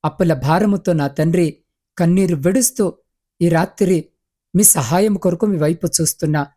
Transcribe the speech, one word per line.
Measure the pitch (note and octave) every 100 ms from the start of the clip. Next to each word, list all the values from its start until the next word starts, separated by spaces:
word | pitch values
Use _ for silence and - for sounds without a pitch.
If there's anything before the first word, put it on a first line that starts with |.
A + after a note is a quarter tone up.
అప్పుల | D#3 - F3+
భారముతో | D3 C3+ E3+ G#3 G3+ -
నా | E3 C#3
తండ్రి | C#3 D#3 F3 E3 - _ _ _ -
కన్నీరు | E3+ F#3 F#3 D#3+
విడుస్తూ | C#3+ G#3+ B3 - F#3+ - _ _ _ _
ఈ | E3+
రాత్రి | E3 F#3 - F#3+ F3 - _ _ _ _ F3+
మీ |
సహాయం | G#3+ E3+ B2 E3+ G#3+
కొరకు | G3 F#3 E3+ G#3+
మీ | F#3
వైపు | D3+ E3+ E3+
చూస్తున్న | - D#3 - D#3 D3+ C#3+